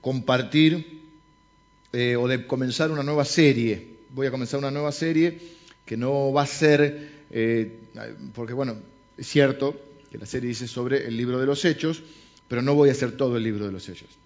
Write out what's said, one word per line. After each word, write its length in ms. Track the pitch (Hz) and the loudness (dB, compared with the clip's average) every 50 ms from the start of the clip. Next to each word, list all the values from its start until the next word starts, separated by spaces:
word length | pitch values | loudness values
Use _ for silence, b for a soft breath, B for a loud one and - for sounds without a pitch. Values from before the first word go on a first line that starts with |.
compartir, 960 | - 127 131 131 - - 127 127 123 104 - 151 156 156 165 175 156 - - - - - - - _ _ _ _ _ _ _ _ _ _ _ _ _ _ - | -4 -4 -4 -4 0 0 0 0 0 0 4 4 4 4 4 0 -6 -10 -18 -20 -20 -20 -20 -20 _ _ _ _ _ _ _ _ _ _ _ _ _ _ -4
eh, 240 | 120 123 123 123 | -2 0 0 2
o 100 | 120 123 | 0 0
de 180 | 127 131 127 123 | 0 0 -2 -2
comenzar 460 | - 135 127 131 127 117 - 156 156 | -4 -4 -2 -2 -4 -2 -2 -2 -2
una 100 | 156 147 | -2 -4
nueva 220 | 139 143 151 147 139 | -4 -2 0 0 0
serie. 760 | - - - 160 143 131 120 117 113 104 87 - - - - - _ | 0 4 6 6 6 6 4 0 0 -2 -4 -8 -18 -20 -20 -20 _
Voy 180 | 131 135 135 | -6 -4 -4
a 40 | 135 | -2
comenzar 280 | 120 131 123 110 - 139 | -2 -4 -6 -4 -4 -4
una 100 | 139 135 | -4 -4
nueva 220 | 139 147 147 147 | -4 -4 -4 -4
serie 480 | 139 - 160 165 160 156 165 170 165 165 B B B B B B B B _ | -4 -2 -2 0 2 2 2 2 0 -6 B B B B B B B B _
que 100 | - 113 | -8 -6
no 380 | 113 123 131 139 139 139 135 135 | -4 -2 0 0 0 0 2 2
va 80 | 147 | 2
a 40 | 143 | 0
ser, 760 | 139 - - 160 151 147 147 147 143 147 - - - - - - _ | 0 0 4 6 6 8 6 6 2 2 -6 -14 -16 -18 -20 -20 _
eh, 500 | - 110 113 113 117 113 110 104 - - - - - 113 110 - 107 - - 127 104 | -4 -2 0 2 2 0 -2 -4 -8 -18 -20 -20 -16 -14 -14 -14 -14 -16 -16 -16 -12
porque, 180 | 117 117 113 | -12 -10 -8
bueno, 240 | 123 131 139 127 110 107 104 - - _ _ _ _ | -4 -4 -4 -4 -6 -10 -14 -20 -20 _ _ _ _
es 100 | - 127 | -16 -14
cierto 520 | - - 151 139 135 - - 135 139 143 - - - - - - _ | 0 4 4 4 4 4 0 -2 -4 -4 -6 -16 -20 -20 -20 -20 _
que 60 | - | -16
la 80 | - 107 | -16 -14
serie 240 | - - 127 123 123 | -8 -8 -6 -4 -6
dice 180 | 117 107 123 | -6 -6 -10
sobre 400 | 117 - 123 123 123 135 135 - | -10 -6 -6 -2 0 0 0 0
el 80 | 120 113 | -2 -4
libro 240 | 113 123 123 123 127 | -4 -2 -2 -2 0
de 60 | 131 | 0
los 180 | 135 143 139 - | 0 0 2 2
Hechos, 400 | 175 151 147 - 160 165 160 B B B B B B B B B _ | 0 0 0 -2 -4 -4 -4 B B B B B B B B B _
pero 120 | 123 120 | -4 -2
no 140 | 123 139 143 | 2 2 4
voy 140 | 147 143 139 | 6 6 6
a 20 | |
hacer 220 | 127 - 127 120 110 | 6 2 -2 -4 -2
todo 240 | 127 139 127 120 | -2 -2 -2 0
el 60 | 117 110 | -2 -2
libro 220 | 113 107 104 104 | -2 -4 -4 -6
de 60 | 101 | -6
los 160 | 98 92 - | -8 -10 -12
Hechos. 220 | - 90 - - - - _ _ | -14 -16 -18 -20 -20 -20 _ _